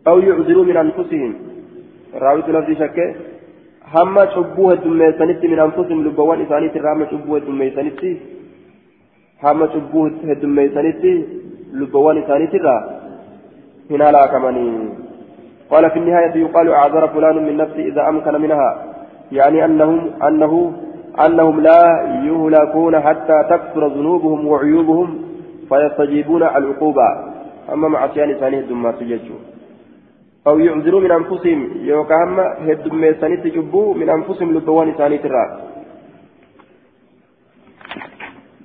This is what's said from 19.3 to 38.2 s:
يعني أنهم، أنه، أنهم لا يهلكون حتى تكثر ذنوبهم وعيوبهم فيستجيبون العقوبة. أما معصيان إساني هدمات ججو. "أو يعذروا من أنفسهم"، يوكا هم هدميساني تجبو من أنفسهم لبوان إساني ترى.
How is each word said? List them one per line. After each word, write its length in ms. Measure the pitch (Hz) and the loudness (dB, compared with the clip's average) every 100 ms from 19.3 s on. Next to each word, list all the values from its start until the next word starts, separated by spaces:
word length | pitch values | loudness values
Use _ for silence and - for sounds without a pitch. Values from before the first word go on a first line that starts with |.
يعني 320 | 135 139 156 160 | 2 2 4 2
أنهم، 460 | 156 156 165 165 - | 2 2 2 -2 -2
أنه، 500 | 147 156 151 165 175 160 - - - - 156 | 0 2 2 2 -2 -6 -14 -18 -16 0 2
أنهم 340 | 165 160 156 | 4 2 4
لا 220 | 156 165 175 165 - 131 143 | 6 8 8 4 0 -4 -2
يهلكون 720 | 165 156 156 151 156 165 160 | -2 2 4 4 2 2 2
حتى 380 | 147 160 - 156 143 | 2 0 2 2 4
تكثر 360 | 170 - 160 151 | 0 0 -2 -2
ذنوبهم 600 | 135 151 180 160 151 147 | -2 -2 0 0 -2 0
وعيوبهم 600 | 147 147 160 160 160 180 - - - - - - | 0 2 2 2 0 0 -6 -12 -16 -18 -20 -2
فيستجيبون 720 | 139 147 147 147 147 147 165 | 0 0 0 -2 -2 0 0
العقوبة. 640 | 160 139 139 139 156 135 113 - - - - - - | 2 0 -2 -2 -2 2 2 0 -10 -16 -20 -20 -10
أما 160 | 147 156 | -4 -2
معصيان 420 | 151 131 143 147 | -2 -2 -2 -2
إساني 300 | 139 135 135 | -2 -4 -4
هدمات 420 | 131 120 120 117 | -6 -4 -4 -6
ججو. 320 | 117 117 - - - - - - _ _ _ _ _ _ 143 | -8 -10 -10 -18 -20 -20 -20 -20 _ _ _ _ _ _ 2
"أو 120 | 151 | 4
يعذروا 420 | 170 151 151 190 | 2 2 0 2
من 100 | 185 | 2
أنفسهم"، 500 | 170 165 180 175 160 123 - | 0 0 -4 -2 -2 -4 -8
يوكا 400 | 131 147 151 160 175 | -2 -2 2 0 2
هم 160 | 185 | 0
هدميساني 960 | 185 - 156 156 160 160 160 156 156 175 | -2 -4 -4 -4 -4 0 0 0 -2 -2
تجبو 560 | 175 165 156 180 208 170 | -4 -6 -2 0 0 -2
من 140 | 160 | 0
أنفسهم 440 | 160 160 190 170 156 | -2 -2 -6 -2 -2
لبوان 340 | 160 160 160 | 0 0 0
إساني 300 | 147 147 147 | 0 -2 -2
ترى. 260 | 143 131 107 - - - - - - - _ _ _ _ _ _ _ _ _ _ _ _ _ _ _ _ - - - - | -2 -2 -2 -6 -18 -20 -20 -20 -20 -20 _ _ _ _ _ _ _ _ _ _ _ _ _ _ _ _ -18 -16 -16 -18